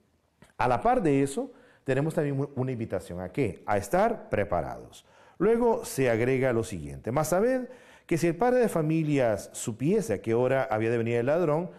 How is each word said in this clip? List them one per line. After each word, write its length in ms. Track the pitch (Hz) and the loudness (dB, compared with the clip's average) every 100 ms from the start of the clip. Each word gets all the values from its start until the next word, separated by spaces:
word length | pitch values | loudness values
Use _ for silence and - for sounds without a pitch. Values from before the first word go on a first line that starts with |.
| _ _ _ _ - - | _ _ _ _ -14 -2
A 80 | 123 | 0
la 120 | 120 | 2
par 200 | 226 254 | 2 2
de 220 | 165 139 | 2 2
eso, 280 | 139 233 277 - - _ | 2 -2 -8 -12 -20 _
tenemos 300 | - 131 156 | -4 -2 0
también 260 | 160 147 135 | -2 -2 -2
u-, 120 | 143 123 | -4 -4
una 160 | 127 | -4
invitación 480 | 117 113 95 - 90 | -4 -4 -6 -6 -10
a 100 | 90 | -6
¿qué? 340 | - 117 - - | -2 -2 -4 -2
A 120 | 104 | -2
estar 520 | - 180 226 110 - | 0 2 2 -2 -2
preparados. 800 | 104 98 87 69 58 - - - - - - | -2 0 -2 -2 -8 -14 -20 -20 -20 -20 -2
Luego 440 | 196 233 233 214 | 2 4 2 0
se 280 | - - 127 | -2 0 2
agrega 420 | 113 123 131 131 | 2 2 2 2
lo 100 | 117 | 0
siguiente: 480 | 113 87 73 69 107 | -2 -6 -10 -10 -4
"Mas 180 | 135 151 | -4 0
sabed 380 | 180 240 262 247 - - - - | 2 2 0 -4 -14 -20 -20 -4
que 140 | 160 | 0
si 80 | 170 | 0
el 80 | 165 | 0
padre 240 | 247 247 | 2 4
de 100 | 226 | 2
familias 800 | 170 156 160 151 143 117 101 - | 2 0 0 2 2 2 0 -4
supiese 600 | - - 104 143 214 165 | -10 -8 -2 0 2 0
a 80 | 95 | -2
qué 140 | 113 117 | 0 2
hora 320 | 127 135 127 | 2 2 0
había 220 | 110 113 | 0 2
de 80 | 120 | 0
venir 160 | 113 117 | 0 0
el 100 | 123 | 2
ladrón, 460 | 165 165 151 175 | 2 2 0 -2